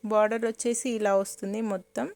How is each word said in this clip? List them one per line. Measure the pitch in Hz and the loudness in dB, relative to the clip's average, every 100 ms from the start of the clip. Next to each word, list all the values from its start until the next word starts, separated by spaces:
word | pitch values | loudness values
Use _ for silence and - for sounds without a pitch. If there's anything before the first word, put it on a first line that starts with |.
| 214 | 2
బార్డర్ | 214 214 226 226 | 4 4 2 -2
వచ్చేసి | 226 240 233 262 226 | -2 -2 -2 -2 0
ఇలా | 208 196 | 2 2
వస్తుంది | 196 - 196 208 226 | 0 -6 -6 -4 -4
మొత్తం. | 190 185 - 262 | -4 -6 -6 -6